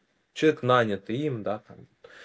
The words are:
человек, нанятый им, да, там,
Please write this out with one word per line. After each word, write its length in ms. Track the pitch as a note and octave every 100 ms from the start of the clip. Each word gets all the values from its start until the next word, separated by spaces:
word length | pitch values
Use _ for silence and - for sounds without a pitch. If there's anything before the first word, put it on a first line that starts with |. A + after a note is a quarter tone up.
| _ _ _
человек, 300 | - D#3 D3+
нанятый 540 | B2 B2+ A2 F#2+ - B2
им, 260 | D3+ A#2
да, 160 | G2 G#2+
там, 180 | - G2+ F2+ _ - -